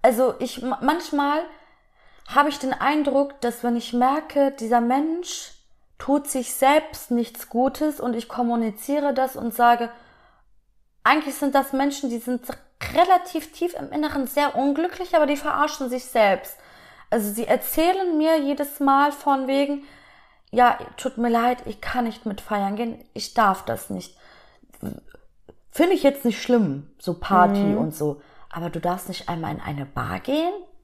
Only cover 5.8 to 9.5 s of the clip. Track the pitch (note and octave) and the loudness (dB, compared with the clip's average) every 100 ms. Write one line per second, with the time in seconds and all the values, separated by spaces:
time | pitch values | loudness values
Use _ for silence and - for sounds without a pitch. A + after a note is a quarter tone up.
5.8 | _ _ - C#4+ C#4+ C4 B3 - C4+ D4+ | _ _ 0 0 0 -6 -6 2 4 4
6.8 | D#4 - - A#3+ A#3 - - A#3 C4 C4+ | 2 -16 -2 -2 -2 -8 -6 0 0 2
7.8 | D4+ D4 - A#3 - - A#3+ A#3 A3+ G#3+ | -2 -2 -4 -6 -8 -4 0 0 -2 -4
8.8 | - D4 C#4+ C4+ C4 C4 A#3 | -4 0 0 0 -2 -2 -8